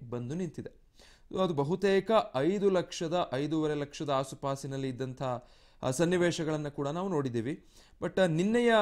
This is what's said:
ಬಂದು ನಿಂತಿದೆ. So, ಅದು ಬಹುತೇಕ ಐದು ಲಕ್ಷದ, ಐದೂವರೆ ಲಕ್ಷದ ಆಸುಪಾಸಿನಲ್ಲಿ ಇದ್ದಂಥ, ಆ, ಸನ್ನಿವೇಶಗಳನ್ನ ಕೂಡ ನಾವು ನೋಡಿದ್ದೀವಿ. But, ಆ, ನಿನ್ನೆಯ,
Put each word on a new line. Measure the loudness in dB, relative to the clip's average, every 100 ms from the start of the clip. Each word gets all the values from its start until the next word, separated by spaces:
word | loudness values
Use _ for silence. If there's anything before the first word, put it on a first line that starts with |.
| -10
ಬಂದು | -8 -6 -6
ನಿಂತಿದೆ. | -6 -8 -14 -14 _ _ -20 -20 -8
So, | 0
ಅದು | 0
ಬಹುತೇಕ | 2 0 2 2 2 4 2 2 0
ಐದು | 0 2 2
ಲಕ್ಷದ, | 2 0 -4 -4 -2 -2
ಐದೂವರೆ | -2 -2 0 0
ಲಕ್ಷದ | -2 -4 -6 -2
ಆಸುಪಾಸಿನಲ್ಲಿ | -2 -2 -6 -6 -6 -6 -6 -4
ಇದ್ದಂಥ, | -4 -8 -6 -6 -6 -8 -20 _ _
ಆ, | -2
ಸನ್ನಿವೇಶಗಳನ್ನ | 2 4 4 2 2 -2 -2 -4
ಕೂಡ | -6 -4
ನಾವು | -4 -2
ನೋಡಿದ್ದೀವಿ. | -2 -2 -2 -4 -6 -12 -20 -20 -8
But, | -4 2
ಆ, | 2
ನಿನ್ನೆಯ, | 4 2 2 4 4